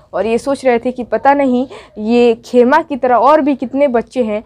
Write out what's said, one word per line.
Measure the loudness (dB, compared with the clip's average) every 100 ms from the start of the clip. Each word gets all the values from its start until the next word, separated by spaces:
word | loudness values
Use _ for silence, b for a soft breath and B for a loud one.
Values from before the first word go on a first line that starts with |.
| b
और | -6 -2
ये | -2
सोच | -4 -4 0
रहे | -2
थे | -2
कि | -6
पता | -6 -2 2
नहीं | 2 0 -2 -4 B B -10
ये | -2 2 2 0 0
खेमा | 2 2 2
की | -2 -4
तरह | 0 2
और | 4 4
भी | 2 -4
कितने | -4 -2 0
बच्चे | 0 -4 -4
हैं | -4 -6